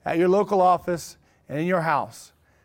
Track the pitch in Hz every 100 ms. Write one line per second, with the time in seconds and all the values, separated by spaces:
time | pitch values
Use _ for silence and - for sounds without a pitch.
0 | - 165 180 196 190 202 180 175 - 170
1 | - - _ _ _ 139 175 185 160 143
2 | 110 - - _ _ _